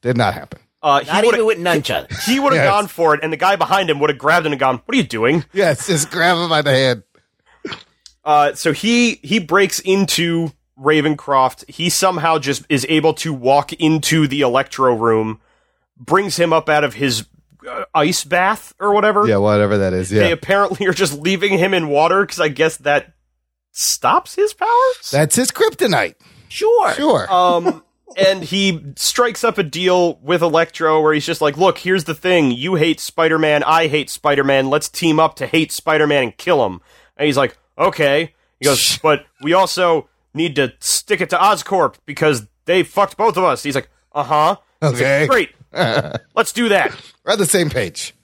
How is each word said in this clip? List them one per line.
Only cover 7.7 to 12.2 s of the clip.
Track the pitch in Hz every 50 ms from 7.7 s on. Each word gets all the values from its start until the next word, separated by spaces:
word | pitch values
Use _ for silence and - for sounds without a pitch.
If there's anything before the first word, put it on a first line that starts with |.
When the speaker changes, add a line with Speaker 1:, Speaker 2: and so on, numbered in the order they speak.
| - - - _ _ _ _ - _ _ _
Speaker 2:
Uh, | 151 151 147 147 147 143
so | - - 165 143
he, | - - 214 233 240 240 233 - - -
he | 135 190 226
breaks | 175 147 165 196 202 180 - -
into | - 190 190 196 196 - - - 170 170 170 165 165 156 - _ _ _ _ _
Ravencroft. | 135 143 156 156 143 156 151 143 - - 143 135 131 127 - - - -
He | - - 165 175
somehow | - - 190 190 185 170